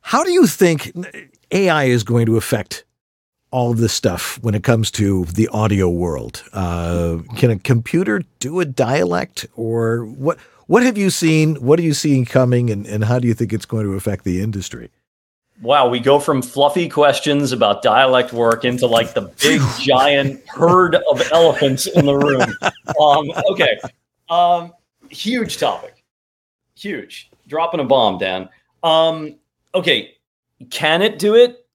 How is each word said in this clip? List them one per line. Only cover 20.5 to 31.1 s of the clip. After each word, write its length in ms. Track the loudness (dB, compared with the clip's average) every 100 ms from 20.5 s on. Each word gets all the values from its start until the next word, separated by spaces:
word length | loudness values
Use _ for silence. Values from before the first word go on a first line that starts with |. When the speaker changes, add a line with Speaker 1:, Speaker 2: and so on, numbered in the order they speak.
| 0 4 4 4 2 0
Speaker 2:
of 100 | 0 2
elephants 520 | 4 4 4 0 0
in 200 | 0 2
the 100 | 2
room. 400 | 2 2 2 -2 -2 -6 -6 -6 2
Um, 320 | 4 4 0 -4 -2
okay, 260 | 0 0 -2 -8 _ _ _ -4
um, 420 | 0 2 2 -2 _ _ _ _
huge 480 | -10 -6 -4 -4 -4
topic, 440 | -4 -4 -12 _ _ _ _ _ _ _ _ _
huge. 520 | -10 -10 -12 -20 -20 _ _
Dropping 340 | -6 -4 -4
a 20 |
bomb, 360 | 2 4 4 0
Dan. 280 | -4 -4 -10 _ _ _
Um, 520 | 0 2 2 -2 -10 -16 _ _ _
okay, 380 | -4 0 -2 -4 _ _ _ _ _ -16
can 320 | -4 -2 0
it 180 | 0